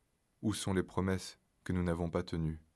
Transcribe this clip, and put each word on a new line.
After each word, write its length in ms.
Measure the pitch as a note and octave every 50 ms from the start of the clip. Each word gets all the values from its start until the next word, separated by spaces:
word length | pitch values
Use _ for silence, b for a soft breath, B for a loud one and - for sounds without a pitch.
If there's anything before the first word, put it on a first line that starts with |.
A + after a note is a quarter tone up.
| _ _ _ _ _ _ _ _
Où 100 | - G#2+
sont 220 | G2+ - - G#2 F#2+
les 80 | F#2
promesses 560 | F2 - - - F#2 F#2+ F#2+ F#2 - - - _ _ _ _ _ _
que 80 | -
nous 100 | F#2 F2+
n'avons 280 | F2 F2 E2+ E2 F2 E2+
pas 120 | D#2+ F2
tenues ? 380 | F2 - - E2 D#2+ D#2 D#2+ D#2+ - _ _